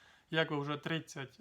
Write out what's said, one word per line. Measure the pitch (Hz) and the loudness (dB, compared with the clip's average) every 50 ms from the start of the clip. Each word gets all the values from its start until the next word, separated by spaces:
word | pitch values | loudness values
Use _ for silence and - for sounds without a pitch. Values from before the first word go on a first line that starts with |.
| - - - - _ - | -20 -20 -20 -20 _ -2
як | 160 160 160 160 | 2 2 2 4
ви | 156 143 | 2 0
вже | 143 147 147 | 0 0 -2
тридцять | 143 - 165 165 160 156 - - 147 135 123 - - | -2 -2 -2 -2 -2 -2 -4 -8 -8 -8 -10 -10 -12